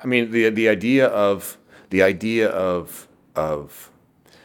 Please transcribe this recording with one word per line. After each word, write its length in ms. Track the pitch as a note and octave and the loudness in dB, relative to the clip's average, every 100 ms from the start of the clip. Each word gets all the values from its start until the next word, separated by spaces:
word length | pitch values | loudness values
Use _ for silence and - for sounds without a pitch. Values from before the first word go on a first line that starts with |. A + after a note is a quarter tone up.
I 40 | B2+ | -2
mean, 240 | B2 A#2 | 0 0
the, 180 | A2+ A2 | 2 2
the 180 | G#2+ A2 | 2 2
idea 400 | G2+ A2+ C3+ B2+ | 2 2 2 2
of, 500 | G#2 G2+ G2 - - _ - _ | 2 0 0 -6 -16 _ -20 _
the 140 | F#2 | 2
idea 460 | F#2+ F2+ A2 A2+ A2 | 2 2 -2 0 0
of, 580 | F2 F#2 F2+ D#2+ - - _ _ - | 0 -2 -2 -6 -16 -20 _ _ -6
of 540 | D#2 D2 - - - _ _ _ _ - | -4 -6 -8 -20 -20 _ _ _ _ -20